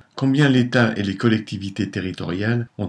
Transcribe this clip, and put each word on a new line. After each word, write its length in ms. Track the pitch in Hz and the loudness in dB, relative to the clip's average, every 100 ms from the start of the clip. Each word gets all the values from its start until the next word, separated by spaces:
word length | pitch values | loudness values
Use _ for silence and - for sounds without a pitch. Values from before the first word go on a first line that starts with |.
| - - | -12 -4
combien 320 | 135 135 143 | 0 4 4
l'État 460 | 127 123 123 113 107 | 4 4 2 2 0
et 80 | |
les 140 | 98 95 | -4 0
collectivités 720 | 120 107 107 101 98 95 98 | 2 2 0 -8 -8 -6 -6
territoriales 800 | 101 92 87 87 87 104 120 117 | -4 -6 -6 -6 -4 -2 -2 -4
ont 100 | - | -8